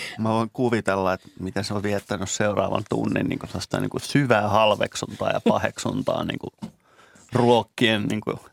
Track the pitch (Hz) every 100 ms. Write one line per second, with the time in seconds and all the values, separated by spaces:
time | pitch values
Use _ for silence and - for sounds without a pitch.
0 | - - 110 113 117 - 123 113 95 98
1 | 92 92 - - 92 98 95 104 101 101
2 | - 98 92 - 104 98 98 - 107 113
3 | 107 - - - - 95 - 95 104 -
4 | - 143 135 110 104 101 110 101 95 -
5 | - 104 101 - - 107 - - - 101
6 | - - 85 - - - - - _ _
7 | - - - 123 120 120 107 - 113 110
8 | 104 107 104 98 -